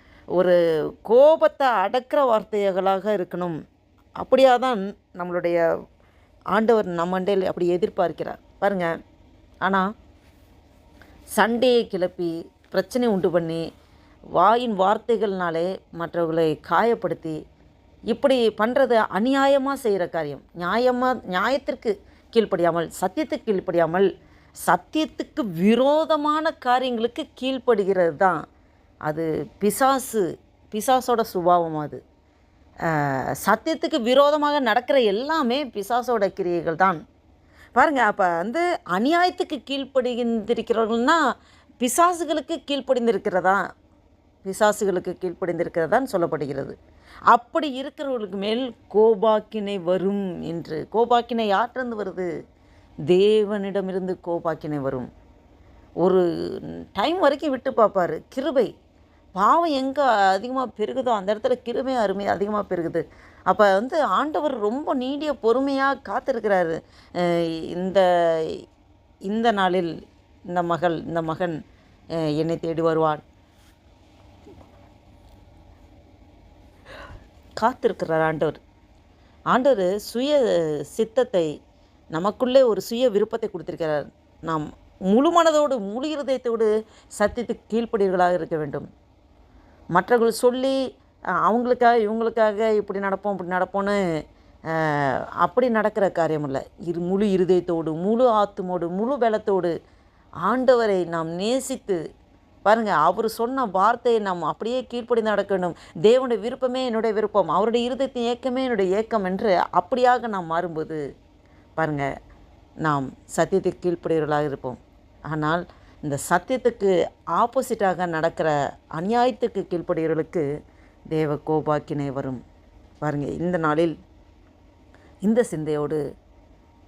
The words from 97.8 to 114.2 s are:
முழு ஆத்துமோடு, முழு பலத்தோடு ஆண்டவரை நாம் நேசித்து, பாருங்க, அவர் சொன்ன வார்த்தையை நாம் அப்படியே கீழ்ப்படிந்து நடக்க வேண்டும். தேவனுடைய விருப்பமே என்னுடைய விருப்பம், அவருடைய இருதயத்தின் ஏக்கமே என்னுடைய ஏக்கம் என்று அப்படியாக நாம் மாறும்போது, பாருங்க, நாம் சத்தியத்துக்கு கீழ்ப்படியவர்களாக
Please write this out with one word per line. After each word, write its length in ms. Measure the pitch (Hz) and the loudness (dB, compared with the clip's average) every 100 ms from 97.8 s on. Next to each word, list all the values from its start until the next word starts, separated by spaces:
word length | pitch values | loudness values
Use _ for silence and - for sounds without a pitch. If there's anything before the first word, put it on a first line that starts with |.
| 160 | -4
முழு 360 | 156 185 233 254 | -4 0 2 4
ஆத்துமோடு, 600 | 214 202 202 185 180 170 | 4 0 -2 -6 -4 -4
முழு 300 | 185 233 277 | -4 -2 0
பலத்தோடு 640 | 233 214 - 190 175 160 - _ _ _ _ | 0 0 0 0 0 -4 -10 _ _ _ _
ஆண்டவரை 760 | - 185 247 254 240 220 190 170 | -6 -2 0 4 4 4 0 -2
நாம் 220 | 170 160 | -4 -6
நேசித்து, 720 | 175 208 262 254 262 - 175 151 - _ _ _ _ | -4 -4 -4 -4 -8 -6 -6 -6 -16 _ _ _ _
பாருங்க, 320 | 196 226 214 | 2 2 2
அவர் 340 | 160 160 185 226 | 2 2 2 -2
சொன்ன 360 | 220 233 269 | -2 -4 -2
வார்த்தையை 560 | 233 185 208 240 247 226 | -2 2 2 2 0 0
நாம் 220 | 196 175 | 0 -4
அப்படியே 440 | 151 151 214 254 254 | -4 -4 -4 -6 -6
கீழ்ப்படிந்து 440 | 240 233 233 214 | -8 -2 0 0
நடக்க 240 | 202 202 | 0 0
வேண்டும். 220 | 196 180 - - 170 | -2 -2 -6 -14 2
தேவனுடைய 380 | 196 247 262 220 | 4 4 2 -2
விருப்பமே 440 | 220 247 254 254 | -4 -4 -4 -2
என்னுடைய 300 | 254 220 226 | -4 -2 -2
விருப்பம், 340 | 190 208 208 165 | -2 0 0 2
அவருடைய 420 | 165 220 233 240 | 2 2 0 -2
இருதயத்தின் 380 | 247 269 254 233 | -2 -4 -4 -4
ஏக்கமே 300 | 240 262 247 | -4 -4 -2
என்னுடைய 340 | 262 220 185 196 | -2 0 0 0
ஏக்கம் 280 | 220 220 | 0 -2
என்று 400 | 185 190 220 175 - | -2 -2 2 2 2
அப்படியாக 540 | 175 - 247 247 247 233 | 0 0 2 4 4 0
நாம் 240 | 196 165 | -6 -4
மாறும்போது, 640 | 165 175 156 156 156 139 - _ _ _ - - | -4 -4 -6 -6 -6 -8 -12 _ _ _ -20 -10
பாருங்க, 460 | - 156 147 139 - - - - - _ - | -2 -2 -2 -4 -6 -14 -20 -20 -20 _ -6
நாம் 360 | 156 143 131 - - - | -2 -2 -4 -12 -8 -2
சத்தியத்துக்கு 480 | 160 190 185 175 | 0 0 -2 -4
கீழ்ப்படியவர்களாக 600 | 180 170 170 160 | -4 -4 -2 -2